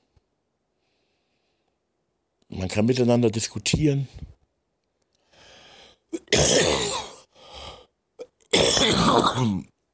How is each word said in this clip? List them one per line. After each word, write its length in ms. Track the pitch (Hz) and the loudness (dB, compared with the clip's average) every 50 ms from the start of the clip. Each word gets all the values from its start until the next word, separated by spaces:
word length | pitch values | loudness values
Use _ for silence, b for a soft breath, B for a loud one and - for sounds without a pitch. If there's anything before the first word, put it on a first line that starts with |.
| _ _ _ _ _ _ _ _ _ _ _ _ _ _ _ _ _ _ _ _ _ _ _ _ _ _ _ _ _ _ _ _ _ _ _ _ _ _ _ _ _ _ _ _ _ _ _ _ _ - | _ _ _ _ _ _ _ _ _ _ _ _ _ _ _ _ _ _ _ _ _ _ _ _ _ _ _ _ _ _ _ _ _ _ _ _ _ _ _ _ _ _ _ _ _ _ _ _ _ -14
Man 180 | - 90 92 | -8 -8 -6
kann 200 | 92 - 104 107 | -4 -2 0 0
miteinander 420 | 120 127 127 123 120 120 120 120 110 | 0 2 2 2 2 2 2 2 0
diskutieren. 800 | 107 113 - - - 107 - - - - 151 147 139 139 131 - - - - - - _ _ _ _ _ _ _ _ _ _ _ _ _ _ _ _ B B B B B B B B B B B B B B B B B _ - | 0 -2 -4 -4 -6 -6 -2 -2 0 2 2 2 0 0 -4 -6 -10 -18 -18 -18 -20 _ _ _ _ _ _ _ _ _ _ _ _ _ _ _ _ B B B B B B B B B B B B B B B B B _ -12
<coughs> 60 | - - _ - - - - - - - - - - - - - - - - - - - - _ B B B B B B B B B B B B _ _ _ _ _ - - _ _ _ _ - - - - - - - 269 220 - - 170 - 254 226 - - - 127 127 110 98 87 - - _ _ _ _ | -12 -10 _ 0 2 2 4 4 2 2 2 2 0 -2 -2 -4 -4 -6 -8 -12 -18 -20 -20 _ B B B B B B B B B B B B _ _ _ _ _ -20 -20 _ _ _ _ -2 0 2 2 2 2 2 2 2 2 2 2 2 2 2 2 0 0 0 0 0 -2 -4 -6 -10 _ _ _ _